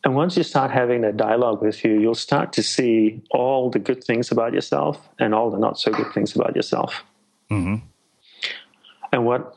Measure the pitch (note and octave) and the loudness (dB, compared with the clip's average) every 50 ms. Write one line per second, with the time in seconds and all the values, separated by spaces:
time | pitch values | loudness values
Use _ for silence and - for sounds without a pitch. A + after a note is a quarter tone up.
0 | - C#3 C3 C3+ D#3+ F#3 F3+ F3+ D#3+ - - C#3+ B2+ - - C3 B2 A#2+ B2 A#2+ | 2 2 2 2 2 2 2 0 -2 0 0 0 0 2 2 0 2 2 2 2
1 | A2+ G#2+ G#2 G#2+ A2+ G#2+ A2 A#2+ B2 A#2+ G#2+ F#2+ A2 G#2+ G#2+ - - A2 G#2+ G#2+ | 2 0 0 0 0 2 2 2 2 2 0 0 0 -2 -2 0 0 2 2 4
2 | G#2+ A2+ A#2 - - - C#3+ D3 - - - - G#2+ - - - C3 A#2+ A2+ A2 | 4 2 0 -2 -2 -2 0 0 0 -2 -2 -4 -2 -2 -2 0 2 2 4 4
3 | G#2+ G#2+ G#2+ B2 - _ - B2 B2 C3 C3+ C3 B2+ B2+ A#2 A2+ G2 - B2+ B2+ | 4 2 0 -4 -6 _ 0 0 2 2 0 0 0 0 -2 -2 -2 -2 -4 -4
4 | - - A#2 A#2 A#2+ - - A#2+ A2+ A#2 - - - - - C#3+ D3 D3+ D3 - | -2 -2 -2 -2 0 0 0 0 0 0 0 -2 -2 0 -2 0 0 -2 -2 -6
5 | - - _ - A#2 G#2+ G#2+ A2 A#2 A#2 G2+ G2 A2 A2+ - - - A2+ G#2+ A2 | -14 -20 _ -2 0 2 2 2 2 0 0 2 0 0 0 0 -2 -2 0 0
6 | A2+ - - - A2 G#2+ - A#2+ - - - - - - - - - - - - | -4 -2 -2 -2 -2 0 0 -2 -2 0 -2 -2 -2 -2 -2 -2 -2 -4 -6 -12
7 | - _ _ _ _ _ _ _ _ _ G#2+ G2+ F2 F2+ G2+ A2+ - - _ _ | -14 _ _ _ _ _ _ _ _ _ -2 -2 0 -2 -2 -4 -6 -12 _ _
8 | _ _ _ _ _ - - - - - - - - _ _ _ _ - - _ | _ _ _ _ _ -20 -14 -10 -10 -10 -10 -10 -16 _ _ _ _ -20 -20 _
9 | - - - B2+ A#2 A#2 B2 B2+ - - - | -6 -2 -2 0 2 2 0 0 -2 -8 -16